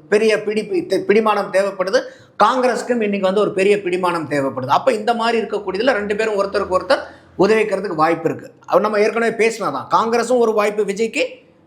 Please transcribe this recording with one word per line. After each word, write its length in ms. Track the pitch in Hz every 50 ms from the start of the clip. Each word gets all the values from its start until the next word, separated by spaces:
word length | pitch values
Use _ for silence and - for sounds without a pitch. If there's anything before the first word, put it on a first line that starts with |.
| - -
பெரிய 340 | 202 214 220 220 214 - -
பிடி-, 240 | 202 214 214 208
பி-, 180 | - 196 175 -
தே-, 160 | - 196 180 185
பிடிமானம் 460 | - 208 220 220 220 208 202 190 170
தேவைப்படுது, 480 | 180 190 196 196 190 185 185 185 214 269 - - - - - _ _ -
காங்கிரஸுக்கும் 600 | 202 220 254 262 247 247 220 - - - 247 240
இன்னைக்கு 260 | 214 208 202 196 185
வந்து 140 | 185 190 214
ஒரு 100 | 202 175
பெரிய 240 | - 185 190 202 208
பிடிமானம் 520 | 202 202 180 175 180 185 175 175 165 156 135
தேவைப்படுது. 380 | 147 143 135 135 117 127 127
அப்ப 260 | 127 147 185 - - 240
இந்த 200 | 208 208 233 240
மாதிரி 240 | 226 226 233 233
இருக்கக்கூடியதுல 560 | 226 202 - 214 196 202 190 185 196 233 269 240
ரெண்டு 220 | 202 208 202 208
பேரும் 200 | 202 220 220 214
ஒருத்தருக்கு 400 | 196 196 196 196 208 190 180 180
ஒருத்தர் 280 | 180 202 - 277 - - - - - - - -
உதவிக்கிறதுக்கு 580 | - 180 196 220 220 214 208 190 190 190 202 175
வாய்ப்பு 340 | 151 156 165 170 160 165 151
இருக்கு. 220 | 131 - - - - _ -
அது 140 | - - 180
நம்ம 200 | 202 220 214 208
ஏற்கனவே 340 | 208 220 214 214 233 220 220
பேசினாதான். 500 | - 214 226 226 - 196 156 139 127 117 -
காங்கிரஸும் 460 | 160 180 214 226 226 233 226 233 254
ஒரு 160 | 247 233 220 214
வாய்ப்பு 300 | 208 208 214 208 214 208
விஜய்க்கு, 400 | 190 196 190 226 220 220 302 - - - - - _ _ _ _